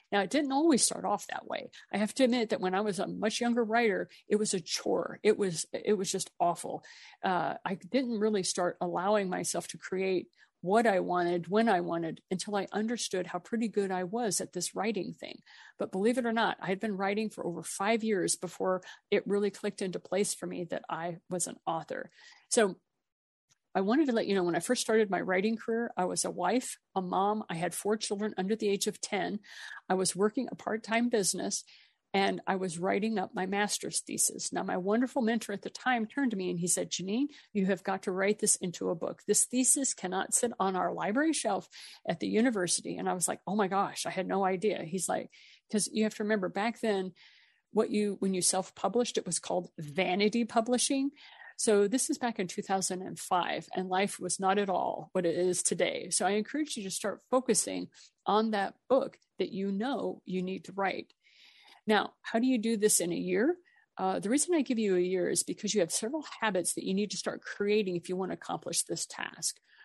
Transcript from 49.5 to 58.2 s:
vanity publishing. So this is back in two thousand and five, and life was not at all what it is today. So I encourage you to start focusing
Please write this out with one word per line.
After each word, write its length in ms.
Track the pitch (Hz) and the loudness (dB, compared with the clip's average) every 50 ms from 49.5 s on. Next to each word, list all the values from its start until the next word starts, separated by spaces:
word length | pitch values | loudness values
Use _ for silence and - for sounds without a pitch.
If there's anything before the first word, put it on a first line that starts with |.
| - 185 175 - - - | -2 -2 -2 -4 -10 -12
vanity 680 | 156 147 139 175 185 175 180 202 202 214 208 233 240 | -12 -6 -2 0 0 2 2 4 2 4 4 2 -2
publishing. 640 | 220 - 240 226 240 247 233 - - 285 269 269 285 - - - - - - - - - - | 2 2 0 2 2 2 2 2 2 2 0 0 -2 -4 -6 -18 -20 -20 -20 -20 -20 -8 -2
So 320 | - 233 214 202 202 202 | 2 4 6 6 6 4
this 200 | 208 262 - - | 4 0 0 0
is 80 | 302 - | -2 -2
back 220 | - 240 226 - | -2 -2 -2 -2
in 80 | 190 175 | -4 -4
two 140 | - - | -4 -6
thousand 400 | 196 - 196 190 190 - 185 180 | -2 0 0 0 0 -2 -4 -4
and 180 | 185 175 170 165 | -6 -8 -8 -10
five, 480 | - - 196 180 - - 151 - 170 - - | -2 0 2 2 2 2 -2 -4 -6 -6 -4
and 140 | - 185 185 | -4 -2 0
life 320 | 185 185 208 196 - - | 2 2 2 0 -2 -4
was 180 | - 180 - - | -4 -4 -4 0
not 180 | 190 185 190 202 | 2 2 4 4
at 120 | 202 196 | 2 2
all 400 | 185 - - - - - 151 - | 0 0 0 0 -2 -4 -8 -2
what 140 | _ 190 175 | _ 0 2
it 100 | 170 160 | 2 2
is 260 | 175 180 185 180 - | 2 2 2 2 2
today. 500 | - - 190 170 180 170 - - - 185 | 0 0 2 2 2 0 0 -2 -4 -2
So 140 | - - 202 | -2 0 2
I 60 | 180 | 2
encourage 460 | 202 214 208 - - 285 311 302 - 240 | 2 2 0 -2 -2 -4 -4 -2 -4 -8
you 60 | 196 | -6
to 80 | 190 | -6
start 320 | - - - 208 - - - _ | -6 -4 -4 -4 -6 -6 -4 _
focusing 600 | - 262 247 - 214 - - 196 190 180 180 165 _ - - - _ _ | 0 2 4 4 2 2 2 0 -4 -6 -6 -8 _ -20 -20 -20 _ _